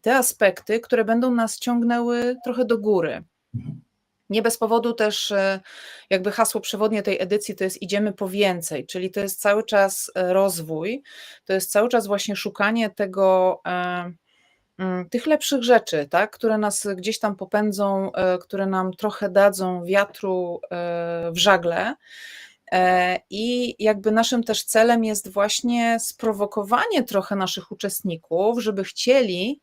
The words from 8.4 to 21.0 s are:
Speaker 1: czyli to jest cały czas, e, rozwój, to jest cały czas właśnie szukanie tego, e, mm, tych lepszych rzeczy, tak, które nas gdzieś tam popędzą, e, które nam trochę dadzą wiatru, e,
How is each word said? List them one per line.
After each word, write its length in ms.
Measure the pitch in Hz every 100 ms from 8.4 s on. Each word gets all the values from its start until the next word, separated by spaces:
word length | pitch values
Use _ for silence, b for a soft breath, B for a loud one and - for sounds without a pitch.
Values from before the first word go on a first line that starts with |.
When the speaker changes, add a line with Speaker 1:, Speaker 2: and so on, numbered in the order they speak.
| 202 175 165 147 -
Speaker 1:
czyli 240 | 185 185
to 100 | 202
jest 200 | 196 -
cały 240 | 202 208
czas, 460 | 220 208 196 - -
e, 180 | 185 180
rozwój, 680 | 190 196 170 156 156 180 269 B B B B
to 80 | -
jest 200 | 190 185
cały 160 | 208 233
czas 180 | 240 202
właśnie 300 | 202 - 196
szukanie 540 | 208 - 208 226 214
tego, 680 | - 196 190 190 185 185 - 175
e, 460 | 180 180 180 175 170 _ _ _ _ _ -
mm, 300 | 185 180 175
tych 180 | 240 311
lepszych 360 | 294 - 277
rzeczy, 440 | 233 233 - 156 143
tak, 200 | 175 214
które 280 | - 226 214
nas 280 | 208 - 202 185
gdzieś 220 | 190 220
tam 180 | 208 196
popędzą, 760 | 185 214 214 196 202 196 196
e, 260 | - 185 180
które 280 | - 196 196
nam 260 | 190 185
trochę 380 | 180 214 - 202
dadzą 540 | 190 202 185 185 180
wiatru, 760 | 175 196 202 - 196 185 175 175 -
e, 600 | 175 175 170